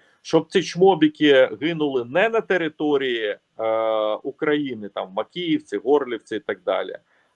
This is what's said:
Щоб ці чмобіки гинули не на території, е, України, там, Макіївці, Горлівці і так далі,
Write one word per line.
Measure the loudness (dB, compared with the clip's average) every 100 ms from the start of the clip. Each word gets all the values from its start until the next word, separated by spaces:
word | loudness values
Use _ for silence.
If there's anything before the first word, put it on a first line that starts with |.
| _ _
Щоб | -2 0 2
ці | 0
чмобіки | -2 4 4 6 2 4 4 6 4 0
гинули | -6 -2 -2 -2
не | -2 0 0
на | 0
території, | 0 -2 -2 -4 0 0 0 -2 -4 -6 _ -6
е, | -2 0 0 0 0
України, | -4 -8 -6 -2 -2 -4 -10 -10
там, | -10 -8 -8
Макіївці, | -8 -6 -2 -4 -4 -6
Горлівці | 2 2 0 -8 -8 -8
і |
так | -6 -6
далі, | -2 -4 -4 -12 _ _ _